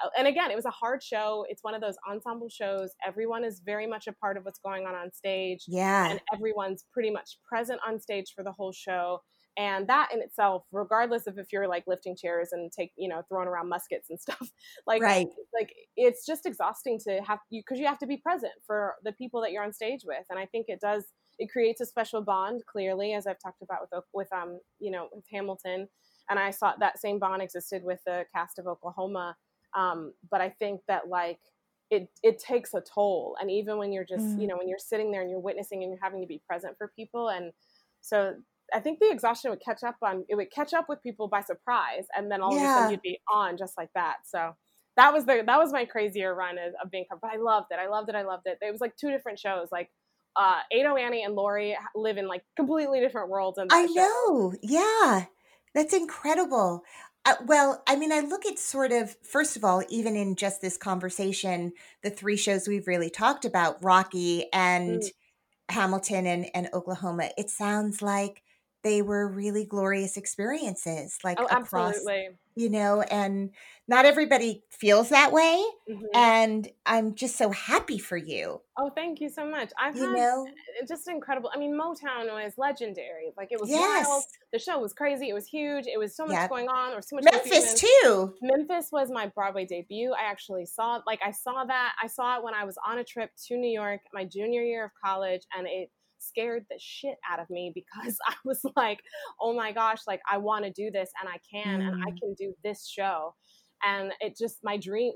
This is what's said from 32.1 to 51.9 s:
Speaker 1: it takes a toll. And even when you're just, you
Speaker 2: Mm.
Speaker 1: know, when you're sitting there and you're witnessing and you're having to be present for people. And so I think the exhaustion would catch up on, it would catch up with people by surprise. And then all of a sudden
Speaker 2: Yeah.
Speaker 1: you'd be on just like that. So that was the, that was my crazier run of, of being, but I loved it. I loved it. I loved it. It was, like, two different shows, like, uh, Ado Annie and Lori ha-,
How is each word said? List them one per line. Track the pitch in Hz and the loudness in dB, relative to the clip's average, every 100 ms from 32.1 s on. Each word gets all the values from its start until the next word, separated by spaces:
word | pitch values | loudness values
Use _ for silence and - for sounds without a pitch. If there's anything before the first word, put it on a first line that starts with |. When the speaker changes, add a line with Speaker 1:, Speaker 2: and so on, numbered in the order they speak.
| _ | _
Speaker 1:
it | 226 226 | 4 4
takes | - 240 - | -2 -2 -2
a | 180 | -8
toll. | - 208 202 175 123 - | -4 0 2 2 -2 -6
And | 196 | -4
even | 202 208 214 | -2 -2 -4
when | 202 | -4
you're | 190 | -6
just, | 180 190 214 208 | -6 -4 -4 -2
you | 202 | -2
Speaker 2:
Mm. | |
Speaker 1:
know, | 180 | -4
when | 185 | -4
you're | 190 | -6
sitting | - 214 214 | -4 -2 -2
there | 196 | -2
and | 180 | -4
you're | 185 | -6
witnessing | 190 185 196 196 | -6 -8 -8 -8
and | 185 | -8
you're | 185 | -6
having | 190 190 | -6 -6
to | 175 | -10
be | 156 _ | -12 _
present | 175 185 - | -8 -8 -12
for | 208 - | -14 -12
people. | 220 240 233 | -10 -4 -4
And | 180 170 - _ _ _ _ | -4 -8 -14 _ _ _ _
so | - 208 196 - - _ - | 0 0 2 -4 -16 _ -6
I | 220 | -2
think | 302 311 | -2 4
the | 427 | 4
exhaustion | 285 233 233 254 | 4 0 0 -4
would | 208 | -6
catch | 240 214 | -6 -6
up | 240 - | -6 -4
on, | 214 190 180 | -2 -2 -2
it | 208 | -2
would | 190 | -2
catch | 285 294 | -4 0
up | 330 330 | 0 0
with | 285 | -6
people | 247 208 208 | -8 -8 -2
by | 202 | -2
surprise. | 202 175 - 240 131 139 - 202 | -2 -6 0 0 0 -4 -6 -6
And | 208 | -2
then | 196 | 0
all | 190 285 | 2 4
of | |
a | 277 | 4
sudden | 254 220 | 6 4
Speaker 2:
Yeah. | |
Speaker 1:
you'd | 196 | 2
be | 180 180 - | -4 -6 0
on | 208 190 175 | 2 2 -2
just | 185 - | -8 -8
like | 165 | -6
that. | 185 160 - | -2 -2 -4
So | - 180 165 165 _ _ _ - | -8 -6 -6 -8 _ _ _ 8
that | 277 | 10
was | 302 247 | 8 4
the, | 240 | 2
that | 220 285 | 6 6
was | 320 | 6
my | 277 | 2
crazier | 233 226 208 196 190 | -2 -2 -2 0 -2
run | 180 180 175 | -2 -4 -4
of, | 175 175 | -8 -8
of | 185 | -8
being, | 190 180 | -8 -8
but | 170 220 | -10 -8
I | 220 | -2
loved | 226 214 202 | 2 2 2
it. | 175 | -6
I | 190 | -2
loved | 214 214 | -4 -2
it. | |
I | 208 | -4
loved | 196 180 190 | -4 -4 -6
it. | 175 | -4
It | 208 | -6
was, | 214 | -4
like, | 247 - | -6 -4
two | 294 | -4
different | 269 247 202 | -4 -4 -8
shows, | 202 190 175 | -4 -4 -4
like, | 175 180 _ _ _ _ - | -6 -8 _ _ _ _ 4
uh, | 196 170 - | 4 4 2
Ado | 233 294 277 | 4 4 4
Annie | 240 233 | 2 -2
and | 202 | -2
Lori | 202 202 208 208 202 | 0 0 0 -2 -4
ha-, | 208 | -6